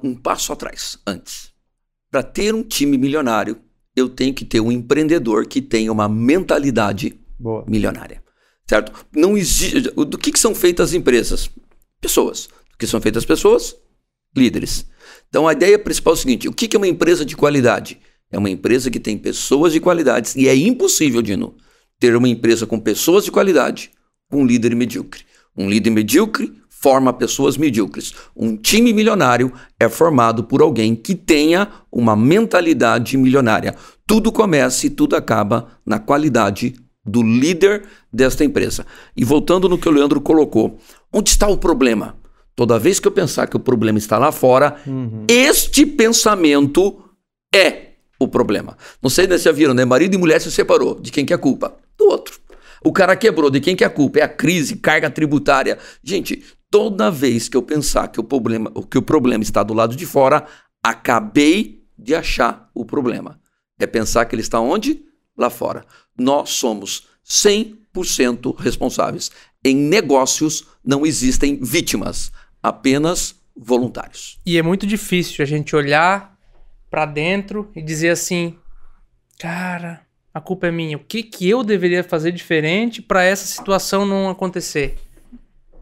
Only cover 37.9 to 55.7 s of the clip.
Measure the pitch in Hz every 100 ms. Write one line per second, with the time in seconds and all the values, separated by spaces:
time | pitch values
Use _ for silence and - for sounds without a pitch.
37.9 | - _ 113 131 - 147 - 95 - -
38.9 | - - - 113 147 - 180 180 175 170
39.9 | 147 143 147 139 160 143 - 107 - -
40.9 | _ _ 208 214 - 208 175 180 135 131
41.9 | 107 87 - - _ _ - 117 113 143
42.9 | 196 - 196 151 - 127 120 131 117 110
43.9 | 107 107 110 147 151 131 127 143 - 135
44.9 | 131 120 110 214 240 - - - - 220
45.9 | - 226 233 214 202 156 143 139 165 196
46.9 | - _ _ _ _ _ 196 160 - -
47.9 | _ _ _ 127 120 107 98 82 - -
48.9 | - 135 165 185 175 165 143 151 123 127
49.9 | 127 185 190 170 165 - - - 117 90
50.9 | - - - 139 175 139 117 - - _
51.9 | - 415 262 - - _ - - - 160
52.9 | - 180 190 220 160 147 135 170 185 202
53.9 | - 135 147 143 - 151 175 123 110 -
54.9 | 156 156 156 151 147 143 135 104